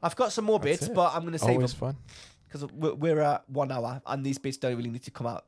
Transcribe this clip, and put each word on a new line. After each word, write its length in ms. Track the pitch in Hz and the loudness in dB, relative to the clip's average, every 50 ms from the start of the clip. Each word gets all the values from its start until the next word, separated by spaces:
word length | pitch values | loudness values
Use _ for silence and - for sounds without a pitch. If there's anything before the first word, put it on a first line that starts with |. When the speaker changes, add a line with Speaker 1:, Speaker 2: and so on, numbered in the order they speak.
Speaker 1:
I've 140 | - 185 - | -2 -2 0
got 160 | - 254 214 | 2 0 0
some 140 | - - 220 | 2 -2 2
more 140 | 214 220 208 | 2 2 2
Speaker 2:
That's 200 | - 143 160 170 | 4 2 0 0
Speaker 1:
bits, 100 | - 196 | 0 0
Speaker 2:
it. 40 | 233 | 2
Speaker 1:
but 180 | 185 175 170 131 | 4 4 4 4
I'm 80 | 170 170 | 0 -4
gonna 160 | 170 165 156 | -4 -4 0
save 120 | - 117 | 4 4
Speaker 2:
Always 200 | 123 127 127 123 123 | 4 4 4 0 -2
Speaker 1:
them. 60 | - | -4
Speaker 2:
fun. 180 | - 127 139 135 - - - - - - - _ _ _ | -4 -6 -6 -6 -12 -18 -20 -20 -20 -20 -20 _ _ _
Speaker 1:
'Cause 160 | - 147 143 139 | -12 -10 -10 -10
we're, 220 | - - 156 151 - | -8 -2 -2 -2 -2
we're 260 | 143 151 165 160 151 | 0 2 2 4 4
at 300 | 151 147 147 - - _ | 4 2 2 0 -2 _
one 220 | 135 143 143 131 | -2 -2 -2 0
hour, 280 | 131 127 117 117 131 139 - | -2 -4 -4 -4 -6 -6 -6
and 180 | - - 139 135 | -4 -4 -2 0
these 140 | 135 135 135 | -2 -4 -2
bits 200 | - 139 131 - | -4 -6 -6 -2
don't 180 | - 131 123 117 | -2 -2 -2 -2
really 140 | 120 120 | -4 -6
need 100 | 117 120 - | -6 -8 -10
to 80 | - | -12
come 140 | - - 123 | -12 -6 -6
out 200 | 117 117 - - | -6 -6 -6 -12